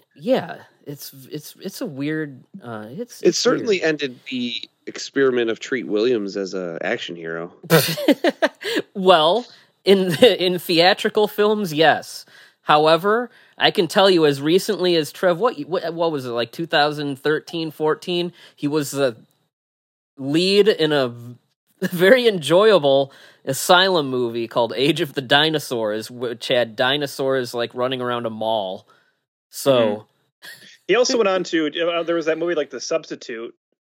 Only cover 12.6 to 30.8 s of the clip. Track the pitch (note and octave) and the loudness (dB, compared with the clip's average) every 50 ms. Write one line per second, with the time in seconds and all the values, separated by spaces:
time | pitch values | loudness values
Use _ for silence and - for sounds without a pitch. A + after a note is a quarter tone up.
12.6 | _ - D3+ D3+ D#3 D#3 E3 E3 E3+ G3+ G#3+ A#3+ B3 A#3 _ _ _ _ _ - | _ 2 4 4 6 4 4 4 2 0 0 0 -2 -6 _ _ _ _ _ 0
13.6 | - B3+ - G#3+ F3+ D#3 - G#3 F#3+ G3+ F#3 E3 D#3+ D3 C#3 C3+ C#3 D#3 E3+ F#3+ | 0 2 2 2 0 2 4 4 6 6 6 6 4 2 2 0 0 2 2 2
14.6 | - - G#3 E3+ F3+ F3+ E3+ E3 D3 - - - G3 F3+ F3 E3 A3 B3+ - C#3+ | 2 0 -2 -2 0 0 0 0 0 -4 -4 -2 0 0 2 2 0 -2 -2 -6
15.6 | D3 - E3+ G#3 - E3 E3 E3 E3+ E3 D#3 C#3 B2+ B2 A#2 A#2+ A#2+ A#2 - - | -8 -8 -6 -6 -6 -6 -4 -2 -2 -2 -2 -4 -6 -4 -4 -4 -4 -4 -6 -8
16.6 | E3 D#3 E3+ D#3 D3 D3+ D3+ D3+ D3 C#3+ C#3 C3 - D3 D#3 D3 - - - E3+ | -6 -2 0 2 2 0 0 -4 -6 -6 -6 -4 -2 -2 -2 -2 -4 -8 -8 -8
17.6 | D#3+ D#3+ D3+ - D#3 D3+ D#3 D3+ - F#3 F3 F3 F3 F3 - - - - _ _ | -8 -8 -6 -2 -2 0 -2 -2 -4 -4 -4 -4 -4 -6 -8 -14 -20 -20 _ _
18.6 | D3 C#3+ D3 D#3 C#3+ C3 - C#3 C#3 B2+ A2+ A2+ _ _ _ _ _ _ _ _ | -4 -2 -2 -2 -2 -2 -2 -2 0 -2 -2 -6 _ _ _ _ _ _ _ _
19.6 | _ _ _ _ _ _ _ _ _ _ _ - C3+ C#3 D3 E3 F3+ F#3+ G3 G3+ | _ _ _ _ _ _ _ _ _ _ _ -10 -4 -2 0 0 2 4 4 4
20.6 | G3+ G#3+ G#3 - D#3 D3+ C#3 C#3 C3 A#2+ A#2+ A#2+ A#2 B2 A#2+ - _ _ _ _ | 4 4 2 2 0 0 2 0 0 -2 -4 -10 -16 -18 -18 -20 _ _ _ _
21.6 | _ _ _ - F#3+ F#3 F#3 E3 F3+ F#3+ C4 B3+ B3 A3+ G3+ F3 D3 C3 E3 F#3 | _ _ _ -8 -6 -6 0 4 6 6 6 6 4 2 0 0 0 2 4 4
22.6 | G#3 A3 G#3 E3+ D3 C#3 C3+ C#3 C#3 C3+ - - - - _ _ - - C#3 - | 6 6 4 4 4 4 4 2 2 0 -6 -16 -20 -20 _ _ -8 -6 -6 -2
23.6 | - - F3 F3 F#3 G3 F#3 E3 C#3+ C3 B2+ B2+ B2 A#2 A2+ A#2+ A2+ G#2+ - B2+ | 2 4 6 6 6 4 2 0 0 -2 -2 -2 -2 -2 -4 -6 -6 -2 -2 0
24.6 | A#2 A2+ - - C3+ D3+ D#3+ D3+ F3 C#3 - D3 C3+ A#2 C#3+ C#3+ D3+ D#3+ D#3+ D3+ | -2 0 0 0 0 0 0 0 -4 -6 -6 -6 -2 2 2 2 4 2 0 -2
25.6 | C#3+ - C3 A#2 A2 G#2 G#2+ A2 G#2+ - B2 A#2+ B2+ A#2 A#2+ A#2 - - C3+ A#2+ | -4 -4 -4 -2 -2 -2 -2 -4 -6 -10 -10 -8 -8 -8 -8 -6 -4 0 0 0
26.6 | A#2+ A#2 G#2+ - B2+ B2+ C#3 D3 D3 C#3 - - C3+ C3+ C3+ C3 B2 A#2+ - A#2+ | 0 0 -2 -2 -2 0 0 -2 -4 -6 -4 -4 -2 0 0 -2 -2 -4 -4 -6
27.6 | A#2 A2+ - B2+ B2 B2+ C3+ B2+ B2 B2 A#2+ A#2+ A#2 A#2 A2+ G#2+ A2 A2 A2+ A2 | -6 -6 -4 -4 -4 -4 -4 -4 -4 -4 -4 -4 -4 -6 -6 -4 -2 -2 -2 -2
28.6 | G2 F#2 F#2+ G#2+ - _ _ _ _ _ _ _ _ _ _ _ _ _ - - | -2 -4 -8 -12 -14 _ _ _ _ _ _ _ _ _ _ _ _ _ -14 -2
29.6 | - C#3 C3 B2 A2+ G#2+ G#2 G#2+ - _ _ _ _ _ _ _ - - - - | 2 4 4 4 4 2 0 -4 -8 _ _ _ _ _ _ _ -20 -20 -20 -20
30.6 | - - - _ | -20 -20 -20 _